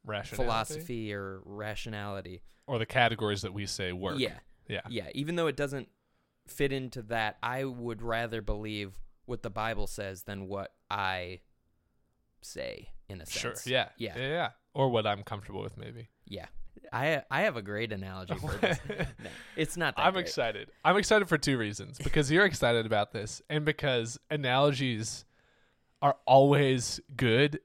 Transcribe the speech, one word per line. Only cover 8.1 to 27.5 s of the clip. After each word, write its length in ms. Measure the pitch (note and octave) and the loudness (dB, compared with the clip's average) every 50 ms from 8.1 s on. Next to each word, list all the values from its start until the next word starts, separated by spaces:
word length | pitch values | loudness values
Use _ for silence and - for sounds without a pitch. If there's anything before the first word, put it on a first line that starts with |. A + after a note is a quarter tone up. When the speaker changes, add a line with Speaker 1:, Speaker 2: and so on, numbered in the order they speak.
| A2+ A2+ A#2 A2+ A2+ A2 | 0 0 -2 -2 -4 -4
Speaker 2:
believe 500 | G#2 - G#2+ G#2 G#2+ G#2+ G#2+ G#2 G2+ F#2+ F#2+ - - - - _ _ | -2 -2 -4 -4 -4 -6 -4 -6 -6 -6 -8 -12 -14 -14 -16 _ _
what 160 | - B2 - - | -8 -8 -6 -6
the 60 | A2+ | -6
Bible 360 | F#2+ A2 A2 A2+ A2+ F#2+ G2+ | -4 -2 -2 -2 0 0 -2
says 380 | - - - G2+ G2 F#2+ F#2 - | -2 -2 -6 -6 -8 -8 -10 -10
than 240 | - G2+ G2 F#2+ F#2 | -8 -8 -8 -6 -6
what 240 | G2+ G2 F#2+ - _ _ _ _ | -6 -6 -8 -10 _ _ _ _
I 500 | G2 G2+ G2 F#2+ F#2 F#2 F2+ F2+ F#2 F2 _ _ _ _ _ _ _ _ _ _ _ _ _ _ _ _ _ _ _ _ | -4 -2 0 0 0 -2 -4 -8 -10 -14 _ _ _ _ _ _ _ _ _ _ _ _ _ _ _ _ _ _ _ _
say, 480 | - - - - C2 B1 G#1+ G1+ - - - - - - | -20 -14 -10 -8 -8 -8 -8 -10 -12 -12 -12 -14 -12 -12
in 120 | G2 F2 | -12 -12
a 60 | D#2 | -10
Speaker 1:
Sure. 280 | D#2+ - - - A#2+ A2 | -8 -8 -6 -4 -6 -6
Speaker 2:
sense. 120 | - - | -6 -4
Speaker 1:
Yeah. 220 | B2 B2+ B2+ A2 - - | 0 0 0 0 0 -6
Speaker 2:
Yeah. 180 | - A#2 G#2 G2+ A#2 | -8 -8 -8 -6 -6
Speaker 1:
Yeah, 100 | C3 C3+ | -4 -4
yeah. 220 | D#3 F3 D#3+ G2+ - _ _ _ _ | -2 -2 -2 -4 -6 _ _ _ _
Or 140 | C#3 C3+ C3 | 2 2 4
what 180 | A#2+ A2 G#2+ | 4 4 4
I'm 160 | G#2+ G#2 G2+ | 2 0 0
comfortable 400 | G#2 - A2 G2+ - - G2+ G2 | -4 -10 -10 -10 -10 -10 -8 -8
with, 140 | G#2 G#2+ - | -8 -8 -8
maybe. 320 | - - - A#2 A2+ A2+ _ _ _ _ | -10 -12 -12 -12 -14 -16 _ _ _ _
Speaker 2:
Yeah. 200 | - G2+ - - - - - - - - - - - | -14 -12 -12 -12 -10 -10 -10 -10 -10 -12 -18 -14 -6
I, 300 | - A2+ C3+ D#3 D#3+ C#3 - _ | -4 0 2 2 0 0 -2 _
I 120 | C3 D3 | 0 0
have 140 | G3 G#3+ C#3 | 2 0 0
a 60 | A#2 | -2
great 300 | G2 G2+ G#2 G#2 A#2 A2 | -6 -4 -4 -4 -2 -4
analogy 420 | G#2+ F#2+ F#2+ F#2+ F#2+ F#2+ F#2 - D#3+ | -4 -6 -6 -8 -8 -10 -6 -6 -6
for 140 | - - D3 - | -4 -2 -4 0
this. 220 | - - F#3 E3 - - | 0 2 2 2 0 -4
Speaker 1:
<laughs> 40 | C#3 G#3 G3+ D#3+ - - - | -8 -4 -4 -4 -6 -6 -12
Speaker 2:
No, 80 | - - - - - - - | -14 -14 -14 -14 -18 -10 -2
it's 200 | D3 D#3 D3+ - | -2 -2 -2 0
not 200 | F3 E3 C#3+ - | -2 -2 0 2
that 60 | - D3 | 4 4
Speaker 1:
I'm 100 | F3 F#3+ | 4 4
Speaker 2:
great. 80 | F#3 E3+ | 2 -2
Speaker 1:
excited. 440 | E3 - D3+ B2 A2+ G#2 G2+ A2 - - _ - | -2 -2 0 0 0 -2 -6 -10 -12 -16 _ 2
I'm 120 | D#3 F3+ | 4 4
excited 320 | G3+ F#3 - A3 G#3+ G3+ E3+ | 4 6 6 6 6 6 4
for 100 | E3+ D3 | 2 2
two 180 | - D3+ C3+ A#2+ | 4 2 2 2
reasons. 400 | A2 G#2 G#2+ - G2+ - B2 - | 0 -2 -4 -6 -10 -12 -10 -4
Because 320 | - - - D#3 D3 B2+ | 0 4 4 4 6 6
you're 140 | D#3 F3+ G#3 | 6 6 6
excited 400 | F#3+ D3 - C3+ A#2+ A#2 A#2 A2 | 6 4 2 4 4 4 4 2
about 260 | A2 A2+ G#2 G#2 - | 2 2 2 2 0
this, 280 | - A2 G2+ G#2+ - - - _ | -2 -6 -6 -6 -10 -14 -8 _
and 160 | D3+ D#3 D3+ | -2 0 0
because 540 | D#3 D3 - - C#3+ B2+ A#2+ A2+ A#2 A#2+ - _ _ | 0 0 0 0 2 2 2 0 -2 -6 -12 _ _
analogies 960 | D#3 D3+ C#3 B2 B2+ C3 C#3+ D3 C#3 B2+ C#3 B2+ A#2 G#2+ A2 - - - - _ _ _ _ _ _ _ _ _ _ _ _ _ _ _ | -4 -2 0 2 4 6 6 6 4 2 0 0 0 -2 -4 -6 -6 -10 -14 _ _ _ _ _ _ _ _ _ _ _ _ _ _ _
are 160 | - C#3+ C3+ - _ | 2 2 2 2 _
always 760 | - B2+ C3+ C#3 C#3+ C#3 C#3+ C#3+ C3 C3 B2+ A#2+ - - - - - C#3 | 8 10 10 10 10 8 6 6 6 4 2 0 -4 -6 -8 -10 -12 -2
good. 440 | A2+ C3 A#2 A2 B2 C#3+ D3 | 2 4 6 8 8 6 4